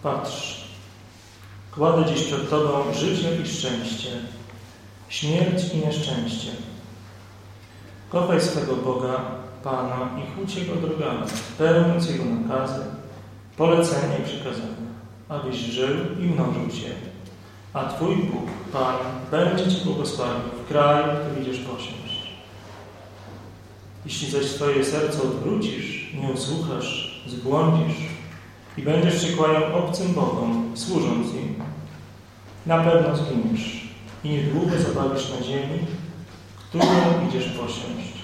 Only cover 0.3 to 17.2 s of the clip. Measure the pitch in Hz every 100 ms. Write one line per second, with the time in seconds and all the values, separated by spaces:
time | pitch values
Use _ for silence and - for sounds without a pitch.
0.3 | - - - - - - - - - -
1.3 | - - - - - 160 165 156 - 156
2.3 | 139 135 151 147 139 131 113 185 - 165
3.3 | 165 156 - 131 117 113 113 123 117 117
4.3 | - - - - - - - - - 151
5.3 | 170 180 185 - 160 156 147 - 233 233
6.3 | - - - - - - - - - -
7.3 | - - - - - - - - 175 175
8.3 | 170 - 156 135 127 127 127 127 127 127
9.3 | - - - 139 131 123 123 127 127 135
10.3 | 190 196 185 175 165 156 156 143 - -
11.3 | - - - 160 165 170 170 - 135 120
12.3 | 117 117 131 131 131 - - - - -
13.3 | - - - 165 170 170 143 143 143 -
14.3 | - 131 113 113 113 - - - - -
15.3 | 143 127 117 117 127 135 156 - - 175
16.3 | 151 120 - - - - - - -